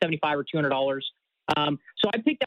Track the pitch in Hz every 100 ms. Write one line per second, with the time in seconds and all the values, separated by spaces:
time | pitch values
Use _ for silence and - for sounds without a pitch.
0 | 170 156 151 143 135 160 147 135 139 135
1 | - _ _ _ - 151 147 147 - -
2 | 208 226 302 -